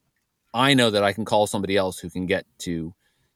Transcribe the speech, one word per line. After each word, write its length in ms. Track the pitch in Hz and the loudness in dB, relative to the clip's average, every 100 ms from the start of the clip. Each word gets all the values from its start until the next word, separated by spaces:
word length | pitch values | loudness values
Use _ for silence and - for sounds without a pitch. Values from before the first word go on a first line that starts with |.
| _ _ _ _ _ | _ _ _ _ _
I 200 | 113 135 131 | 0 4 4
know 140 | 117 | 4
that 120 | 101 | 4
I 80 | 101 | 0
can 120 | 101 101 | 0 0
call 220 | 110 104 | 0 2
somebody 280 | 107 95 98 | -2 0 0
else 240 | 92 - | 0 -4
who 100 | 87 | -10
can 160 | 92 90 | -6 -2
get 180 | 95 - - | -2 -4 -12
to, 340 | 92 85 80 - _ _ _ | -8 -6 -8 -14 _ _ _